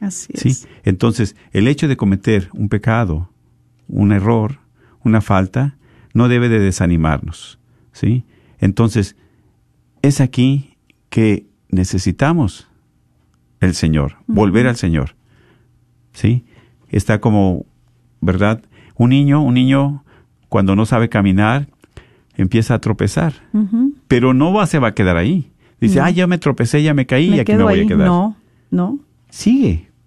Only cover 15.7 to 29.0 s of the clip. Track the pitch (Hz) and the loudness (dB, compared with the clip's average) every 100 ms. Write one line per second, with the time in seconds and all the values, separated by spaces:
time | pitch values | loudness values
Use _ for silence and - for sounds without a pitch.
15.7 | _ _ _ _ - 101 123 - _ _ | _ _ _ _ -4 -2 -2 -6 _ _
16.7 | _ _ - - 104 117 107 95 90 - | _ _ -4 -2 -2 0 2 2 -2 -8
17.7 | _ _ _ _ - 87 92 104 113 - | _ _ _ _ -8 -4 0 0 -2 -8
18.7 | _ - - 120 135 143 147 139 123 127 | _ -10 0 2 4 2 2 2 2 2
19.7 | 135 139 143 - _ _ _ - 107 98 | 2 0 -4 -14 _ _ _ -4 -2 2
20.7 | 98 110 120 113 107 101 95 107 131 143 | 2 2 0 0 0 2 2 2 0 -4
21.7 | _ _ - - _ _ - 95 113 113 | _ _ -20 -20 _ _ -4 -2 0 0
22.7 | 113 - 101 101 - 160 - _ 214 202 | -2 -2 -2 -2 -2 -4 -6 _ -4 -2
23.7 | 226 269 285 - 123 127 127 160 202 190 | 0 -2 -4 -2 2 2 2 2 0 0
24.7 | 156 117 101 92 85 98 185 - _ _ | 0 0 0 0 2 0 -2 -6 _ _
25.7 | - 113 139 147 170 180 175 151 123 117 | -4 0 2 2 0 0 0 -2 -2 0
26.7 | 147 151 143 127 131 175 160 123 214 226 | 0 0 0 0 0 2 2 2 2 2
27.7 | 196 214 208 185 175 208 214 _ _ - | 2 2 2 2 2 -2 -6 _ _ -6
28.7 | 180 180 285 | -2 -2 -6